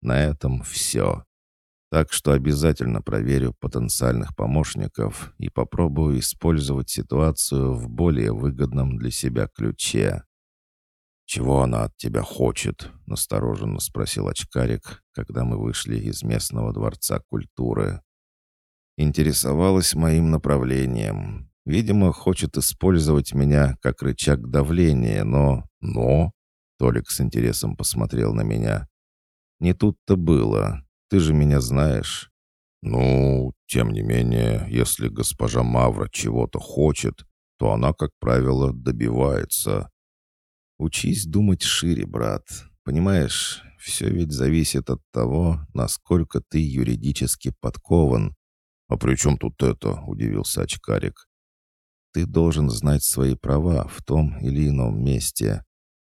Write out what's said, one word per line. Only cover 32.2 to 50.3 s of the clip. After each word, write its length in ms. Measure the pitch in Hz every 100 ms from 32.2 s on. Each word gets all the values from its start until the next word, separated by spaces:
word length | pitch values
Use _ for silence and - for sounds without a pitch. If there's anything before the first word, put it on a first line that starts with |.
| - _ _ _ _ _
«Ну, 680 | 53 58 65 65 67 65 64 - -
тем 260 | 64 57
не 100 | 53
менее, 640 | 53 60 60 58 57 57 58
если 400 | 57 62 - 58
госпожа 560 | 53 57 - 57 58
Мавра 440 | 60 60 62 50 50
чего-то 520 | - 53 58 55 -
хочет, 680 | - - 76 69 58 - - _ _ -
то 140 | 55
она, 200 | 53 65
как 180 | 78 73 -
правило, 520 | - 62 65 65 69
добивается». 1160 | 62 62 58 57 58 69 57 50 - 52 50 - _ _ _ _ _ _ _ _ -
«Учись 460 | 80 - - -
думать 380 | 90 104 104 87
шире, 420 | - - 87 69 50
брат. 380 | 55 55 50 - - - _
Понимаешь, 800 | - 73 95 95 65 - - - - -
всё 320 | - - -
ведь 200 | 90 80
зависит 600 | 69 65 82 73 69 -
от 100 | 65 _
того, 500 | 60 58 73 87 80 73
насколько 680 | 64 58 - - 87 80 67 -
ты 120 | 78
юридически 960 | 78 65 60 58 62 69 64 - 62 -
подкован». 760 | 58 - - 85 71 60 50 - _ _ _ _ -
«А 100 | -
при 180 | - 67
чём 220 | 73 69
тут 240 | 55 -
это?» — 300 | 65 55 52 50 50
удивился 560 | 50 53